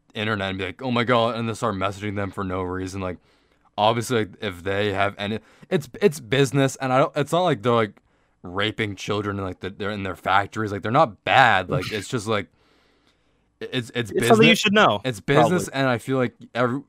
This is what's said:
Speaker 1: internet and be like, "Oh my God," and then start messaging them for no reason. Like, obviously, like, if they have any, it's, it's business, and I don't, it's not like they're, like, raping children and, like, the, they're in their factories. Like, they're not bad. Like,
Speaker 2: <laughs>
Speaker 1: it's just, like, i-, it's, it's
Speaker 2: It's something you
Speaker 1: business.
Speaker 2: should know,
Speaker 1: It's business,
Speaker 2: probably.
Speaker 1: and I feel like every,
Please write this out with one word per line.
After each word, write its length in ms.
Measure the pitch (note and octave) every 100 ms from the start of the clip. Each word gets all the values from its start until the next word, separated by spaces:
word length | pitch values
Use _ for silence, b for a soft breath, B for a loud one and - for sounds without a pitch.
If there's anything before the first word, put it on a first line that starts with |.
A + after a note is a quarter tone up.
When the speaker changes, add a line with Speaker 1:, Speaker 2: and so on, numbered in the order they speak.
| _
Speaker 1:
internet 360 | A2+ G#2+ G#2 G2
and 80 | F#2+
be 60 | F#2
like, 160 | -
"Oh 100 | C3
my 120 | A#2+
God," 320 | A#2 A#2+ A#2 A2+
and 120 | A2+
then 80 | G#2+
start 200 | A#2 G2
messaging 400 | F#2+ F#2+ G#2 G2+
them 140 | G2
for 120 | G2+
no 180 | F#2+ F#2
reason. 400 | F2+ F#2 F#2+ G2
Like, 160 | F#2 E2+ _ _ _ _ _ -
obviously, 420 | G#2 A#2 G#2+ A#2 G2
like, 40 | -
if 220 | G#2+ E2+
they 300 | F#2 G2 G#2
have 220 | F#2+ G2+ F#2
any, 220 | G2+ A2 b b b
it's, 180 | F3+ - -
it's 180 | G3+ C#3+
business, 560 | A2 B2+ C#3 C#3 C3+ -
and 160 | C3
I 60 | B2+
don't, 120 | D#3 D3+
it's 160 | -
not 120 | E3
like 200 | F3+ B2
they're, 80 | A#2+
like, 260 | A#2 A2 - _ _ _ _
raping 520 | F#2 F#2 G#2+ G#2 G#2+ F#2+
children 420 | - G#2 G#2 G2
and, 60 | F#2+
like, 120 | F2+
the, 100 | F#2
they're 200 | G2+ G2+
in 120 | G#2
their 120 | F#2+ E2+
factories. 560 | G2 G2 G2 A2 G#2+
Like, 100 | G2+
they're 80 | G#2+
not 320 | C3+ D3 F#2
bad. 460 | - A2+ B2 F#2+ F2+
Like, 220 | F2+ F#2
Speaker 2:
<laughs> 0 |
Speaker 1:
it's 160 | G#2+ -
just, 180 | B2 G#2
like, 200 | G#2 - _ _ _ _ _ _ _ _ _ _ -
i-, 60 | A2
it's, 200 | B2+ A2+
it's 180 | A#2+ G#2+
Speaker 2:
It's 160 | G2 -
something 200 | A3 A3+
you 40 |
Speaker 1:
business. 80 | G#3+
Speaker 2:
should 140 | G#3+
know, 280 | G#3+ E3 G#2 C3
Speaker 1:
It's 140 | G2+
business, 460 | - C#3 A#2 F3+ -
Speaker 2:
probably. 140 | C3+
Speaker 1:
and 60 | C3+
I 80 | A#2
feel 200 | - C3
like 180 | B2 - - A2+
every, 260 | B2 C3+